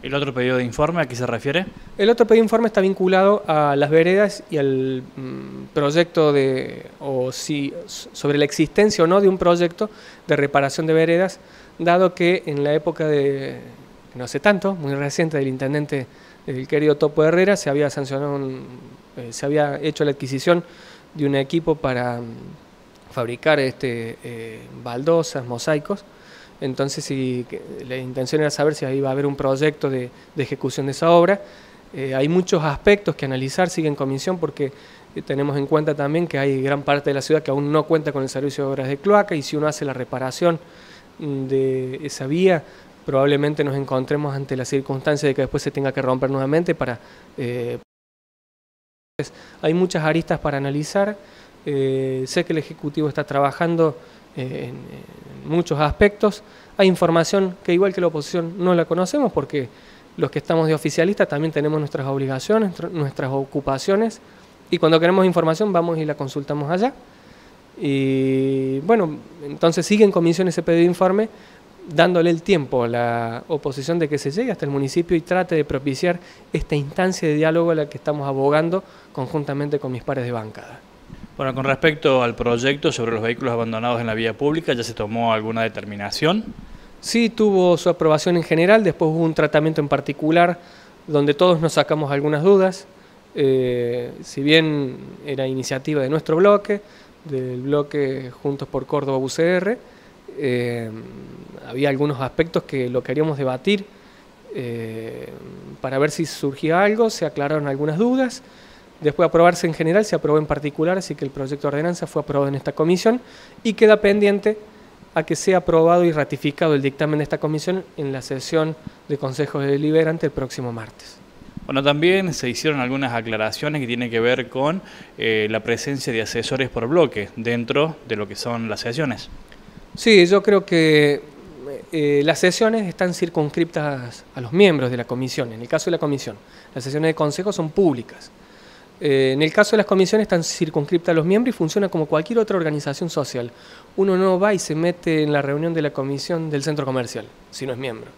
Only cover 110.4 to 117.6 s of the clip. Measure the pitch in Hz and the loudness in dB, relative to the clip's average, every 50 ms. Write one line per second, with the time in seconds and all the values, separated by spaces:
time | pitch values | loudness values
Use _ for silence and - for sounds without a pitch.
110.4 | 151 147 147 143 147 147 143 - 156 170 185 190 175 - 151 143 151 135 131 143 | 2 0 -4 -4 -4 -6 -2 0 0 0 0 -2 -4 -6 -8 -6 -6 -8 -6 -6
111.4 | 135 131 147 139 - 147 139 143 156 175 175 170 - 151 - 156 147 - 139 139 | -6 -6 -6 -4 -2 -2 -2 0 -2 -2 -2 -4 -6 -4 -4 -6 -4 -2 0 0
112.4 | 143 139 139 135 - - - - 156 165 185 180 - 226 233 247 - - - - | 0 0 -2 -4 -4 -6 -2 0 2 2 2 4 4 2 2 2 -4 -12 -20 -20
113.4 | - - - - - 233 202 - 226 214 214 208 208 202 202 208 208 202 202 202 | -20 -20 -20 -4 -4 -4 2 4 6 6 6 6 6 2 4 4 4 4 2 2
114.4 | 190 214 214 214 - - - - - - - - - - - 165 156 - 165 - | 2 0 -2 -2 -8 -20 -20 -20 -20 -20 -20 -20 -20 -4 -4 -4 -2 -2 -4 0
115.4 | - - 185 180 180 - 165 160 160 170 170 175 175 170 156 151 139 - - 135 | 2 2 2 2 2 4 4 6 6 6 6 6 4 4 2 2 -2 -2 -4 -2
116.4 | - 151 143 - 175 160 151 139 135 139 135 - 156 151 151 151 151 147 - 147 | -2 -4 0 2 2 2 4 2 2 0 -2 0 -2 0 0 -2 -2 -2 -4 -4
117.4 | - 151 156 151 | -2 -2 -2 -2